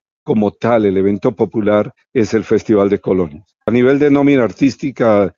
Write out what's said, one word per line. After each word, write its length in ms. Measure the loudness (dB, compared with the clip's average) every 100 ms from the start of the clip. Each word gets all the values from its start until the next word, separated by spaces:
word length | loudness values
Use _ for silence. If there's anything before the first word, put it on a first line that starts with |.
| _ _
como 280 | -4 -2 -2
tal, 340 | -2 0 0 0
el 100 | 0
evento 360 | -2 -2 -4
popular 600 | -2 -4 -2 -2 0 -2 -10 _
es 220 | -4 -2
el 100 | -2
Festival 440 | -2 -2 0 0 2
de 120 | -2
Colonias. 560 | -2 -2 -4 -8 -20 _
A 60 | -4
nivel 280 | 0 2 2
de 120 | 2
nómina 340 | 2 2 2
artística 920 | 0 0 -2 -2 -8 -2 0 2 0